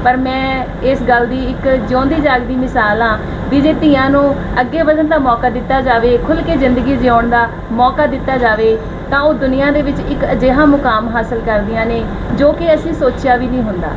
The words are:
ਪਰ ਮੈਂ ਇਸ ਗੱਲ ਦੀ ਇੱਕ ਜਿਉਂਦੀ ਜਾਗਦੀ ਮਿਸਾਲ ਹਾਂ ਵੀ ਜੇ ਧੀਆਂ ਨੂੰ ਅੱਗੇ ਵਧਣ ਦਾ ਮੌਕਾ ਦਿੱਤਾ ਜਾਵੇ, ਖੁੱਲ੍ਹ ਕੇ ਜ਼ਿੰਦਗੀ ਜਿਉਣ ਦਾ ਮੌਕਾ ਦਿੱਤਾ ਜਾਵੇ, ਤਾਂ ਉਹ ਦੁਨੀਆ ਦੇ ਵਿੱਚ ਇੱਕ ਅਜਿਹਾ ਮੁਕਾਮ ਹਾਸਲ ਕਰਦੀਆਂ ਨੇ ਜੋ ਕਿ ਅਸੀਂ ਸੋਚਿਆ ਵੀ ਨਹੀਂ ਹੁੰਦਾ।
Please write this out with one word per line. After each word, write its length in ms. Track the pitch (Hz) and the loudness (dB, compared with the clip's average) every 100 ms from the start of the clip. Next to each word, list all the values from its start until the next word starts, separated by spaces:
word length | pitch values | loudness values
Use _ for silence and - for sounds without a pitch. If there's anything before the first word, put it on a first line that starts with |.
ਪਰ 140 | 247 254 | 2 0
ਮੈਂ 480 | 262 262 262 262 247 - | 0 -2 -2 -2 -4 -4
ਇਸ 180 | 247 269 | -2 0
ਗੱਲ 240 | 247 240 240 | 2 2 2
ਦੀ 200 | 262 247 | -2 -4
ਇੱਕ 220 | 262 269 262 208 | -2 0 0 0
ਜਿਉਂਦੀ 260 | 254 269 320 | 0 0 0
ਜਾਗਦੀ 400 | 285 254 233 254 | 0 0 -2 -4
ਮਿਸਾਲ 460 | 254 254 214 208 | -2 0 0 0
ਹਾਂ 160 | 233 214 - - - | 0 0 -4 -6 -2
ਵੀ 120 | 277 | 2
ਜੇ 120 | 285 | 2
ਧੀਆਂ 360 | 311 311 277 269 | 2 2 2 2
ਨੂੰ 260 | 277 285 - - - | 2 2 0 -4 -2
ਅੱਗੇ 200 | 247 311 | -2 0
ਵਧਣ 260 | 311 311 311 | 0 2 2
ਦਾ 100 | 320 | 2
ਮੌਕਾ 320 | 262 233 254 | 2 0 0
ਦਿੱਤਾ 320 | 240 - 269 | -2 -2 -2
ਜਾਵੇ, 360 | 262 233 233 240 | 2 2 2 0
ਖੁੱਲ੍ਹ 240 | - 320 | 0 -2
ਕੇ 140 | 277 320 | 0 0
ਜ਼ਿੰਦਗੀ 400 | 262 254 254 269 | 2 0 0 0
ਜਿਉਣ 340 | 247 233 233 | 2 2 2
ਦਾ 180 | 233 233 - - | 0 0 -4 -6
ਮੌਕਾ 340 | 226 247 262 294 | 0 0 2 -2
ਦਿੱਤਾ 320 | 262 269 262 | 0 -2 0
ਜਾਵੇ, 400 | 240 214 226 220 - - - | 0 2 2 0 -4 -10 -4
ਤਾਂ 100 | 277 | 0
ਉਹ 120 | 302 | 2
ਦੁਨੀਆ 380 | 277 269 262 277 | 0 0 0 0
ਦੇ 100 | 294 | 0
ਵਿੱਚ 160 | 285 - - | 0 -2 -4
ਇੱਕ 220 | 285 - | -2 -2
ਅਜਿਹਾ 340 | 240 254 269 302 | 0 2 4 4
ਮੁਕਾਮ 440 | 285 262 220 226 233 | 4 2 -2 -2 -4
ਹਾਸਲ 260 | 220 233 220 | -2 -4 -2
ਕਰਦੀਆਂ 400 | 214 202 226 226 | -2 -2 -2 -2
ਨੇ 180 | 233 220 - - - | -2 -4 -6 -4 2
ਜੋ 140 | 285 | 2
ਕਿ 220 | 311 330 | 2 2
ਅਸੀਂ 200 | 302 320 | 2 0
ਸੋਚਿਆ 420 | 311 269 - 269 247 | 0 0 0 0 0
ਵੀ 120 | 247 | 0
ਨਹੀਂ 160 | 254 | -2
ਹੁੰਦਾ। 240 | 220 180 165 | -2 -4 -6